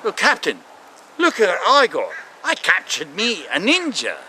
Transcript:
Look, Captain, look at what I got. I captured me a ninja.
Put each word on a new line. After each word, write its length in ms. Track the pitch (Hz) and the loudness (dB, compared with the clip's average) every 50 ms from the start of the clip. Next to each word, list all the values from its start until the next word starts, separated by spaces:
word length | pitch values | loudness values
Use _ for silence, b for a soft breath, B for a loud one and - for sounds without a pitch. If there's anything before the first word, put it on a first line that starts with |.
| - | -4
Look, 140 | 220 - | -6 -4
Captain, 420 | - - 294 269 - - - 120 127 - - - - - - - - - - - | 0 2 2 2 2 -2 -4 -4 -6 -10 -20 -20 -20 -20 -20 -20 -20 -20 -20 -4
look 220 | - 339 339 - - | 2 2 2 4 4
at 100 | 220 190 | 2 2
what 100 | 175 180 - | 2 0 2
I 200 | 208 262 285 262 | 4 4 6 4
got. 240 | 226 - 139 101 - - - - - - - - | 4 2 -2 -4 -4 -8 -12 -16 -18 -20 -8 -4
I 120 | 302 320 | -4 -4
captured 600 | - - - - 110 - - - - 160 147 143 | -2 0 0 0 0 0 -6 -8 -8 -8 -10 -6
me 300 | 185 220 240 233 175 139 | -4 -2 -2 -2 -4 -6
a 120 | - 123 143 | -4 -4 -2
ninja. 560 | 180 233 330 359 359 311 220 - - 104 82 71 - | 2 2 2 2 0 -4 -6 -4 -6 -6 -6 -8 -14